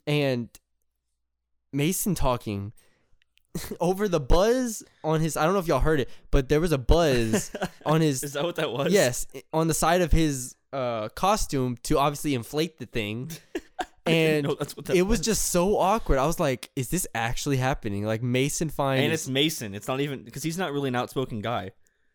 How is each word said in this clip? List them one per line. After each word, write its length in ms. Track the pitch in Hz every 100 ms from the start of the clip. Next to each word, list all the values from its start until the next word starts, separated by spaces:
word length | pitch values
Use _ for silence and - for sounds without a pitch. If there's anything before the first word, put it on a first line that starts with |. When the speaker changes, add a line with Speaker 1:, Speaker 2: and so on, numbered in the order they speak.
| -
Speaker 1:
And 420 | 147 139 123 117 - _ _ _ _ _ _ _ _ _ _ _
Mason 420 | 139 151 190 220
talking 580 | 165 135 120 113 101 101 - _ _ _ _ _
<laughs> 520 | _ _ - - 214
over 280 | 175 190 208
the 120 | 165
buzz 640 | 131 165 214 254 247 214 - _
on 160 | 156 160
his, 160 | 160 143
I 80 |
don't 80 | 156
know 60 | 196
if 80 | 165
y'all 120 | 135
heard 200 | 151 151
it, 80 | 113 - -
but 180 | 143 131
there 120 | 151
was 120 | 175
a 60 | 139
buzz 720 | 117 160 160 123 113 190 - - 185
Speaker 2:
<laughs> 180 | - -
Speaker 1:
on 140 | 160
his 220 | 156 131
Speaker 2:
Is 80 | 147
that 120 | 139
what 120 | 156 175
that 160 | 151
was? 200 | 120 139
Speaker 1:
Yes, 340 | 196 131 - -
i-, 80 | - -
on 160 | 160 165
the 60 |
side 260 | 151 165 180
of 80 | 165
his, 420 | 165 156 135 127 - _
uh, 360 | 135 123 113 110
costume 680 | - 190 208 - 139 127 120
to 120 | - 147
obviously 360 | 147 143 151
inflate 420 | 127 110 147 170 -
the 60 |
thing. 460 | 123 120 104 113 139 160 _
Speaker 2:
<laughs> 0 | - - - - _ -
I 20 |
didn't 240 | 165 160 151
Speaker 1:
And 100 | 143
Speaker 2:
know 80 | 135
that's 180 | 147 -
what 100 | 147
that 100 | 190
Speaker 1:
it 60 |
was 160 | 190 220
Speaker 2:
was. 60 | 226
Speaker 1:
just 200 | 185 -
so 320 | 180 185 196
awkward. 400 | 175 226 - 135
I 80 | 147
was 120 | 175
like, 320 | 151 127 - -
"Is 140 | 123
this 160 | 175 -
actually 420 | 113 113 - 147 131
happening?" 480 | 131 143 113 101
Like, 180 | 107 110
Mason 460 | 123 127 143 - 160
finds 340 | - 139 135
Speaker 2:
And 80 | 147
it's 140 | 156 135
Mason. 480 | 131 156 - 110
It's 140 | 101 -
not 120 | 131
even, 240 | 143 135 -
'cause 120 | 135
he's 140 | 160 170
not 140 | 175
really 160 | 143 139
an 60 | 123
outspoken 440 | 120 139 127 113
guy. 320 | 113 117 95 - _ _ _